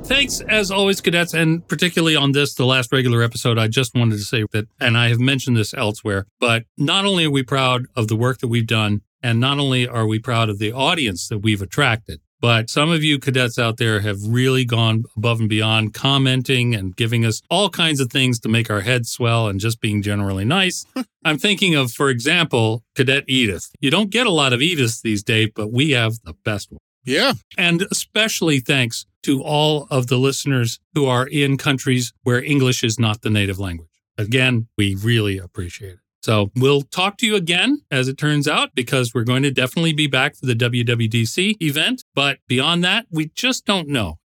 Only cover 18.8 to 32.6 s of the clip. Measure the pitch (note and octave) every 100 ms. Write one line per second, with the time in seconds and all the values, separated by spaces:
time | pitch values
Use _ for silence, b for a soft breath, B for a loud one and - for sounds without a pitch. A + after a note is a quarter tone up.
18.8 | G2 B2+ A#2 - A#2+ A#2 A2 G2 A2 A2+
19.8 | A2 G#2 G2+ G#2 G2+ F#2+ G#2 F#3 F#3 -
20.8 | - C4 B3 _ E3 D3+ G#3 F#3+ F#3+ D3+
21.8 | B2+ - C#3+ B2 C3 F3 D#3+ B2 A2+ A2+
22.8 | _ - B2+ C3+ - C3 A2+ E2+ - -
23.8 | C3+ E3+ G#3+ A3 B3 D#3+ C#3 A#2+ D#3+ E3
24.8 | A#2 A2+ A#2 G#2 - A2 A2 - G#2+ A#2+
25.8 | D3+ B2 A2+ A2+ - - - G#2 - -
26.8 | _ _ B2 D3 C4 C3+ _ - F3 E3+
27.8 | G3 - - G#3+ A3 - E3 C#3 B2+ C#3+
28.8 | A#2 - - _ - C3+ C#3+ D3 D3+ D3+
29.8 | C#3 C#3 B2 B2+ C3+ C3 D3 C3+ A2+ -
30.8 | _ D3+ C3+ B2 B2+ C3+ C#3 C3+ D#3 C3+
31.8 | C#3 B2+ A#2+ _ - B2 D3 C#3+